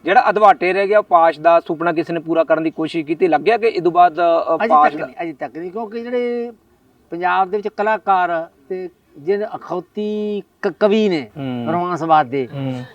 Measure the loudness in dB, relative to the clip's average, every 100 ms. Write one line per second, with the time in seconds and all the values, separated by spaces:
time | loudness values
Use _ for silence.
0 | 4 2 2 4 4 4 0 0 2 2
1 | 4 4 4 4 2 2 0 -4 -2 -2
2 | -4 -6 -2 -2 2 0 0 -4 -6 -6
3 | -6 -2 0 2 0 0 0 0 0 4
4 | 4 4 0 2 0 -2 2 4 4 0
5 | -10 -8 -10 -8 -12 -10 -12 -10 -10 -10
6 | -6 -4 -4 -4 -8 -12 _ _ _ _
7 | _ -4 0 0 0 -2 -6 -4 -2 -2
8 | 0 0 2 -2 -6 _ _ -10 -10 _
9 | _ -10 -4 -2 -4 -10 -8 -10 -8 -6
10 | -4 -4 -4 -6 -10 _ -6 0 2 4
11 | 2 0 -4 -10 -8 -6 -4 -2 -2 -4
12 | 2 2 2 -4 -6 -6 -6 -8 -12